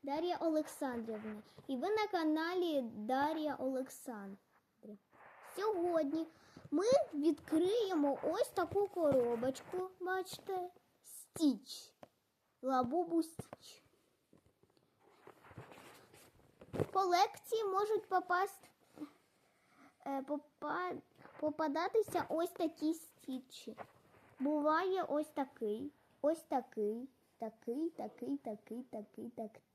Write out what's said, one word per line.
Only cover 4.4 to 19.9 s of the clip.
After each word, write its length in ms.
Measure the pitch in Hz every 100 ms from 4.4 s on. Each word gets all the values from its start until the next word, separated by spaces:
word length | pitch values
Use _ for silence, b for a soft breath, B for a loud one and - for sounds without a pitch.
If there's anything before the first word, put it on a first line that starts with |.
| _ _ _ _ 208 208 _ - - - - -
Сьогодні 720 | 427 392 349 330 285 311 320 B B B B
ми 140 | 294 415 539 587
відкриємо 1040 | 302 302 294 - 311 359 466 403 349 285 277
ось 260 | - 359 -
таку 400 | - 349 392 403
коробочку, 1040 | 359 311 269 240 240 254 262 - 370 370 -
бачите, 680 | 359 381 370 - - 370 359 - _ _
Стіч. 880 | - - - - 311 214 - - - _ - _ _ _ _ _
Лабубу 600 | 254 262 247 320 339 339
Стіч. 600 | 330 - - - - - _ _ _ _ _ - _ _ _ _ _ _ _ _ - - - - - - - - - - - _ - _ -
В 200 | - -
колекції 720 | 381 381 349 427 - - 453
можуть 440 | 415 381 415 427 -
попасть, 640 | 370 359 359 392 - - _ _ - 294 _ _ _ b b b b b